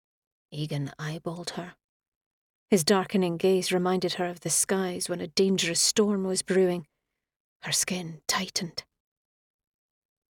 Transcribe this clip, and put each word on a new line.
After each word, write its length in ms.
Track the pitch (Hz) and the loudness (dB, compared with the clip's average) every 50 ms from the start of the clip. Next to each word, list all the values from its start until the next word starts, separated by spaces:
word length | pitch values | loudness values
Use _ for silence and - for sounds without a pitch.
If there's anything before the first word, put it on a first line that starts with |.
| _ _ _ _ _ _ _ _ _ _ | _ _ _ _ _ _ _ _ _ _
Egan 400 | - 147 151 151 156 143 143 131 - - | -8 -6 -6 -4 -4 -4 -4 -6 -6 -8
eyeballed 520 | 151 151 156 165 - 170 165 180 170 - | -8 -8 -8 -8 -8 -8 -8 -8 -8 -10
her. 260 | - - - 180 - _ _ _ _ _ _ _ _ _ _ _ _ _ _ _ _ _ _ _ | -8 -8 -10 -10 -12 _ _ _ _ _ _ _ _ _ _ _ _ _ _ _ _ _ _ _
His 120 | 226 185 151 | 2 4 4
darkening 540 | - 208 190 180 - - 196 185 175 170 | 4 2 2 2 2 0 0 2 2 0
gaze 340 | 165 - 185 190 185 180 - | 2 4 4 4 4 2 2
reminded 440 | 180 180 180 180 185 185 185 180 - | 0 2 2 2 2 2 0 -2 -2
her 100 | - 180 | -2 -4
of 160 | 175 175 175 | -4 -4 -6
the 80 | - 165 | -4 -2
skies 640 | - - - - 196 190 190 180 180 180 - - | 0 0 0 2 0 0 0 -2 -4 -4 -6 -4
when 100 | 175 175 | -4 -6
a 80 | 180 170 | -6 -2
dangerous 540 | - - 190 190 190 175 170 165 170 - - | 0 2 4 4 4 2 0 0 0 0 0
storm 420 | - - - 208 202 208 196 190 | 2 2 2 2 2 2 0 0
was 160 | 190 185 185 | -2 -2 -4
brewing. 480 | - - 185 190 185 180 180 175 151 - _ _ _ _ _ _ _ _ _ _ _ _ _ _ | -2 0 2 4 4 4 2 0 -6 -10 _ _ _ _ _ _ _ _ _ _ _ _ _ _
Her 120 | - 156 147 | -8 -4 -2
skin 500 | - - - 185 185 180 165 165 151 - | -2 0 -2 -2 -4 -6 -8 -12 -10 -6
tightened. 580 | - - 196 190 - - - 190 165 - - - _ _ _ _ _ _ _ _ _ _ _ _ _ _ _ _ _ _ _ _ _ _ _ _ _ _ _ _ _ | -4 -2 -2 -2 -4 -4 -6 -6 -6 -8 -12 -16 _ _ _ _ _ _ _ _ _ _ _ _ _ _ _ _ _ _ _ _ _ _ _ _ _ _ _ _ _